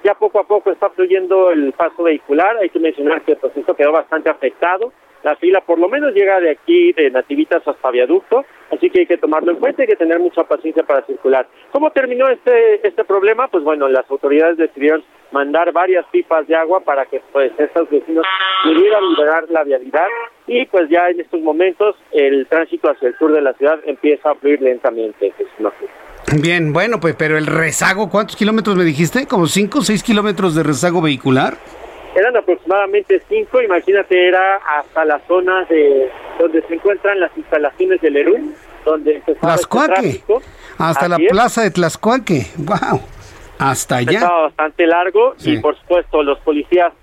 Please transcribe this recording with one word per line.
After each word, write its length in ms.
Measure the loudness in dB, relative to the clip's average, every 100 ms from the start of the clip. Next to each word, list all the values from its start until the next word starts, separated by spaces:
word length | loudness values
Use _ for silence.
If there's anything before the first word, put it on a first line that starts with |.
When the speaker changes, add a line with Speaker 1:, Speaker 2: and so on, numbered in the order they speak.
Speaker 1:
Ya 120 | 0
poco 260 | 0 0 0
a 60 | 0
poco 240 | 0 0
está 160 | -2 -4
fluyendo 600 | -2 0 0 2 2 2
el 220 | 2 -2
paso 300 | -2 -4 0
vehicular. 520 | -2 -2 -2 0 0 0
Hay 100 | -4
que 100 | -2
mencionar 420 | -4 -2 -4 -2
que, 140 | -2 -2
pues, 160 | -2
esto 220 | -4 -4 0
quedó 160 | 2
bastante 380 | 0 -2 -4 -2
afectado. 640 | -2 -6 -2 -2 -2 -6 _ _ _
La 140 | -4 0
fila 240 | 2 2
por 180 | 0 0
lo 100 | 0
menos 260 | 0 0
llega 260 | 2 2 2
de 100 | 0
aquí, 420 | -2 2 4 4
de 160 | 2 0
Nativitas 520 | 0 -2 -4 -2 -2 -4
hasta 240 | -4 -2
Viaducto, 540 | 0 2 0 2 -2 -2 -20 -10
así 160 | -2 0
que 100 | 2
hay 60 | 2
que 120 | 0
tomarlo 340 | 0 0 0
en 60 | -2
cuenta, 240 | -2 0
hay 60 | 0
que 80 | 2
tener 220 | 2 0
mucha 240 | 0 -2
paciencia 400 | -2 -2 -2 -4
para 200 | 0 -2
circular. 420 | -2 -4 0 0 -2 _ -6
¿Cómo 200 | -2 0
terminó 380 | 0 -2 0 0
este, 580 | 2 2 4 4 4 0
este 180 | -2
problema? 440 | 0 2 2 0 0
Pues 140 | -2
bueno, 240 | -2 0 0
las 220 | 0 -2
autoridades 460 | -4 0 2 2 2
decidieron 480 | -2 0 0 0 -4 _ _
mandar 400 | -4 0 0 0
varias 340 | 0 0 0 0
pipas 380 | -4 0 -2 0
de 80 | 0
agua 240 | 2 -2
para 240 | 0 -2 -2
que, 140 | -8 -4
pues, 200 | -2 -2 0
estos 320 | -2 -2 0
vecinos 340 | -2 0 -2 -2 -4 -2 0
pudieran 380 | 2 4 4 4 2
liberar 340 | 2 2 0 0
la 140 | -2
vialidad 420 | 0 -2 -2 -2 -2 -4 -12 _ -4
y, 180 | -4 0
pues, 220 | 0 2
ya 200 | 2 2
en 120 | -2
estos 200 | -6 -4
momentos 540 | -2 0 -2 0 -2 -2 _
el 340 | 0 2 2 0
tránsito 420 | -2 -2 -2 -2
hacia 180 | 0 -2
el 100 | 0
sur 140 | 0
de 100 | 2
la 100 | 0
ciudad 260 | 0 0 0
empieza 460 | -4 -2 0 0 0
a 40 | 0
fluir 260 | 0 2
lentamente, 680 | 0 0 -4 -2 -6 -4 -6 -4
Jesús 160 | -10 -6
Martín. 280 | -8 -6 -16 -16 -20 -14 -2 0
Speaker 2:
Bien, 320 | 0 0 0
bueno, 260 | 0 -2 -2
pues, 160 | -4 -2
pero 220 | -2 0
el 80 | 0
rezago, 640 | -2 -2 -2 -2 -2 -2
¿cuántos 240 | -2 -4 -2
kilómetros 400 | 0 0 0 0
me 60 |
dijiste? 440 | 0 0 -2 -2 -2
¿Como 200 | 0 0
cinco 320 | 0 0 0
o 40 |
seis 200 | 0 -2
kilómetros 540 | 0 0 0 0 0 0
de 80 |
rezago 360 | 0 0 0 0
vehicular? 560 | -2 -2 0 0 0 -4 -20 -20 -20 -20 -4 0
Speaker 1:
Eran 200 | 0 0
aproximadamente 840 | -2 -4 -2 -2 0 -2 0 -2 0
cinco, 340 | -4 0 -2
imagínate, 640 | 0 0 2 0 2 2 2
era 300 | 2 2 -2
hasta 480 | -2 -6 -4 -4
la 160 | -2 -2 0
zona 380 | -2 0 -2 0
de 420 | 2 4 2 -2 -6 -16 -2
donde 220 | 0 0 -4
se 80 |
encuentran 460 | -4 -2 -2 -2 -2
las 100 | -4 -6
instalaciones 640 | -4 -2 -2 -2 -2 0
del 160 | 0 0
erun, 380 | 2 0 -2 -14 -20 -6
donde 320 | -4 -2 -2 -2
empezaba 380 | -4 -2 0
este 140 | 0 0
Speaker 2:
Tlaxcuaque. 240 | 0 0
Speaker 1:
tráfico. 500 | 0 -2 -6 -2 -2 -4 -20 -20 -4
Speaker 2:
Hasta 220 | -2 0
Speaker 1:
Así 100 | 0
Speaker 2:
la 60 | 2
Speaker 1:
es. 120 | 2
Speaker 2:
plaza 320 | 2 0 0
de 80 | -2
Tlaxcuaque. 760 | 0 -2 -2 -2 -2 0 -4 -4 -10
Guau. 440 | -4 -4 -2 -4 -4 -18 -20 -20 -20 -4
Hasta 380 | -2 -2 -4 -2
allá. 140 | 0
Speaker 1:
Estaba 300 | 0 2 2
bastante 420 | 0 -2 -6 0 2
largo 480 | 2 2 2 2 0
y, 40 |
Speaker 2:
Sí. 140 | -4 0
Speaker 1:
por 200 | -2 -4
supuesto, 460 | 0 0 0 -2
los 160 | 0 -2
policías 520 | -2 -2 0 2 0 -4